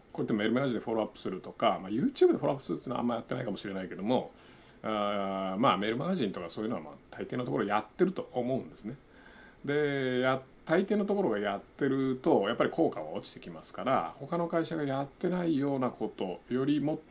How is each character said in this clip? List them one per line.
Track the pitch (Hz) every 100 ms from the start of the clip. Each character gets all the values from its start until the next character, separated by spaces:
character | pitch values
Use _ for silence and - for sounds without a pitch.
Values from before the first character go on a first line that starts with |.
| -
こ | -
う |
や | 123
っ |
て |
メ | 107 110
ー |
ル |
マ | 120
ガ | 139
ジ |
ン | 107
で |
フ | 123
ォ | 110
ロ |
ー | 107
ア |
ッ |
プ | -
す | 104
る | 92
と | -
か、 | - 113 90
ま | 95
あ、 |
YouTube | 113 240 - 359
で | -
フ |
ォ | 147
ロ |
ー |
ア | 139
ッ |
プ | -
す |
る | 156
っ |
て |
い | 131
う |
の | 120
は |
あ |
ん | 120
ま | 113
や |
っ |
て | -
な | -
い | 104
か |
も | 95
し | 101
れ |
な | 95
い | 90
け | 90
ど |
も、 | 101 123 - - - - - -
あ | 113 107 101 104 98 95 95 95
ー、 |
ま | 135
あ、 | 95
メ | 107
ー |
ル | 120
マ | 165
ガ | 185
ジ | 104
ン |
と | 92
か | 85
そ | 110
う | 110
い |
う |
の | 90
は、 |
ま | 78
あ、 | - -
大 | - 95
抵 | 127
の | 123
と |
こ | 139
ろ | 101
や | 107
っ | - -
て | 185
る |
と | - -
思 | 127 120 131
う |
ん | 87
で | -
す |
ね。 | 107 143 - - - - - - 139
で、 | 147 147 139 127 123
や、 | 131 131 - - -
大 | 170 202
抵 | 214
の | 202
と | 202
こ |
ろ | 180
が | 104
や | 101 98
っ |
て | - - 135
る | 135 135 127
と、 | 170 123 98
や |
っ | 117
ぱ |
り | 127
効 | - 147
果 | -
は | 78
落 | 95 -
ち |
て | -
き | 92
ま | 80
す | -
か | -
ら、 | 110 117 82 -
他 | 139 175
の | 170
会 | 165 156
社 | 160
が |
や | 143 135
っ | 143
て | - 180
な | 180 170
い | 135
よ | 143 135
う |
な | 127
こ | - 107 -
と | 95 87 -
よ | 123 135
り | 147
も | 143 151
っ | -